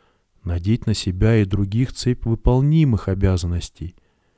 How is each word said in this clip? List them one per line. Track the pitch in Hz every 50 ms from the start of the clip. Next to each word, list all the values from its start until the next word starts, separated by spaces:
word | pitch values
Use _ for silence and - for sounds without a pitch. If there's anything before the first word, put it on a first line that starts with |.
| _ _ _ _ _ _ _ _ -
надеть | 90 87 85 82 98 110 123 -
на | - 104
себя | - - 101 90 92 107 107 117 110
и | 104
других | 95 98 98 101 98 101 113 131 127
цепь | - - - 123 123 - -
выполнимых | 117 113 110 - - 123 131 135 147 156 160 156 139 117 92 - -
обязанностей, | 95 95 98 95 92 87 85 85 85 87 - - - - - 85 - _ _ _ _ _ _ _ _